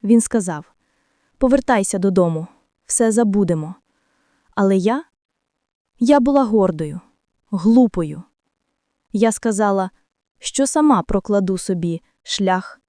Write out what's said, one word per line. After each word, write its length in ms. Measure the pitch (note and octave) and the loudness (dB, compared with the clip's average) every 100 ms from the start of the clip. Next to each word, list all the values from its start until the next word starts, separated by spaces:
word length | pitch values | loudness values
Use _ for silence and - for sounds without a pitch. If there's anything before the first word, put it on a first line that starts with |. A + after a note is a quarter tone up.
Він 180 | G3+ A#3 | 4 2
сказав: 520 | A3 A#3 F3+ D3+ - _ _ _ _ _ _ _ | 2 -4 -4 -10 -12 _ _ _ _ _ _ _
«Повертайся 600 | C4 C4+ B3+ A#3 F#3+ G3 | 0 0 2 0 0 -2
додому, 480 | F#3+ F#3+ F3 D#3+ E3 _ _ _ _ | 0 2 0 -2 -10 _ _ _ _
все 260 | - A3+ | -2 0
забудемо». 640 | A3 A3 G3+ F#3 E3 D#3 F#3 _ _ _ _ _ _ _ | 2 0 0 0 -2 -6 -14 _ _ _ _ _ _ _
Але 220 | - G3 F#3+ | -2 0 2
я, 280 | F#3 C4 - _ _ _ _ _ _ _ _ _ | 0 -4 -8 _ _ _ _ _ _ _ _ _
я 220 | A#3+ D4 | 4 4
була 240 | B3 C#4 | 4 2
гордою, 560 | B3 G#3+ F#3+ D#3+ D#3 E3 _ _ _ _ _ | 2 2 2 -2 -8 -10 _ _ _ _ _
глупою. 720 | G3 F#3 A#3 A#3+ - D#3+ D3+ - _ _ _ _ _ _ _ _ | -2 2 4 4 0 -6 -8 -18 _ _ _ _ _ _ _ _
Я 200 | G3+ A3+ | 0 0
сказала, 580 | G#3+ A#3 G3+ G#3 G3 F#3 _ _ _ _ _ | 0 -4 -2 0 0 -4 _ _ _ _ _
що 280 | - - C4+ | -10 -4 -2
сама 360 | - D4+ A3+ | 2 2 2
прокладу 560 | - G3 - G3+ F#3 F#3 | 0 -4 0 -2 0 -4
собі 420 | - F3+ E3+ E3 _ _ | -4 -4 -4 -8 _ _
шлях. 580 | - - F#3+ F#3 - - | -12 -4 -2 -2 -6 -20